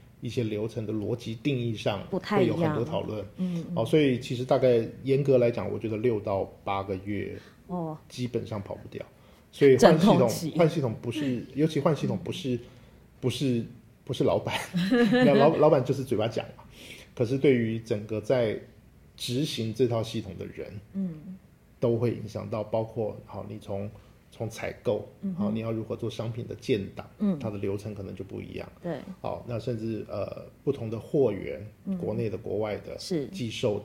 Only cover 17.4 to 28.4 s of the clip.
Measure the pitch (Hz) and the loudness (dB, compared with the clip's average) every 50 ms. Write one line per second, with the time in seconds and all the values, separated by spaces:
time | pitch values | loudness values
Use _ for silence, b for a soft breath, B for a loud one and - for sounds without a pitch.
17.4 | 139 147 131 120 117 110 113 113 117 - 117 104 104 107 110 107 104 - 139 127 | 6 6 6 6 4 0 -2 -4 -2 -2 -4 -4 -4 -4 -6 -2 0 2 2 2
18.4 | 117 107 101 - - - - - - - - - - - - - - 120 120 127 | 2 2 0 -4 -8 -14 -20 -20 -20 -20 -20 -20 -20 -20 -14 -10 -6 -4 -2 -2
19.4 | 156 - - 120 113 113 110 - 131 117 117 113 107 113 - 113 104 98 90 92 | -2 -2 -2 -4 -4 -2 0 2 2 2 2 0 -2 -4 -6 -6 -6 -8 -8 -10
20.4 | 95 - - - - - 95 101 - - - 196 190 175 160 156 151 185 185 - | -10 -10 -10 -12 -12 -12 -12 -14 -14 -10 -6 -6 -6 -6 -6 -10 -14 -16 -16 -18
21.4 | - - - _ _ _ - - - 120 117 113 123 117 101 107 110 101 - 104 | -18 -20 -20 _ _ _ -8 -2 0 0 2 2 2 0 -2 -2 -6 -10 -10 -10
22.4 | 101 101 113 110 104 - - 113 113 113 - 123 107 104 - - - - - 104 | -8 -6 -6 -6 -4 -2 -2 -2 -2 -2 -4 -4 -4 -4 -6 -10 -14 -14 -12 -12
23.4 | 98 107 110 107 - - 101 98 101 107 - B B B B B B _ - - | -12 -12 -12 -12 -10 -8 -8 -6 -6 -8 -12 B B B B B B _ -10 -8
24.4 | 117 107 - - - 92 - - - 123 107 - - - - - - 196 180 160 | -8 -8 -8 -8 -8 -8 -8 -4 -2 -2 -2 -2 -2 -8 -12 -8 -6 -6 -2 -2
25.4 | 104 104 110 113 110 113 113 110 107 - 110 - - 110 - - 110 117 113 117 | -2 0 0 -2 -2 -4 -4 -4 -4 -6 -6 -6 -6 -6 -6 -6 -6 -6 -6 -6
26.4 | 113 - 98 - - - 127 101 95 95 - - - - - - 214 202 180 147 | -8 -10 -10 -6 -2 0 0 0 -2 -4 -10 -12 -14 -12 -6 -2 0 0 0 0
27.4 | 127 113 104 98 101 98 98 104 - 107 104 104 95 95 95 95 98 98 104 101 | -2 -6 -6 -4 -4 -2 -4 -4 -6 -8 -10 -10 -10 -10 -10 -10 -12 -10 -10 -10